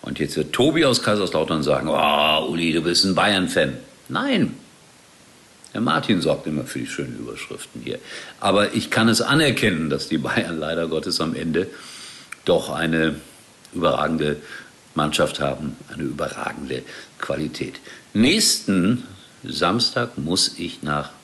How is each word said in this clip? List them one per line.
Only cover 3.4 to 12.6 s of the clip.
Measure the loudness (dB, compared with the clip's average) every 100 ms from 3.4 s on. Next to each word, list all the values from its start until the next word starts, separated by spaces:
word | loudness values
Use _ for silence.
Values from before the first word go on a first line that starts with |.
| 2 2 2 0 -14 -20 -6
Nein. | -4 0 2 2 -2 -18 -20 -20 -20 -20 -20 -20 -20 -20 -20 -12
Herr | -4
Martin | 0 0 2 2
sorgt | 2 0 0
immer | -4 -4
für | -6
die | -6
schönen | -6 -6 -8
Überschriften | -10 -10 -10 -12 -12 -12 -8
hier. | -10 -10 -14 -14 -4
Aber | 2 4 4
ich | 2 0
kann | 4 4
es | 4
anerkennen, | 4 4 4 4 2 2 0
dass | -2 0
die | -2
Bayern | 0 -2 -2 -4
leider | -2 -2 0
Gottes | -2 -2 -2
am | -2
Ende | -2 0 0 -2 -6 -18 -16 -16 -18 -18 -10
doch | 2 2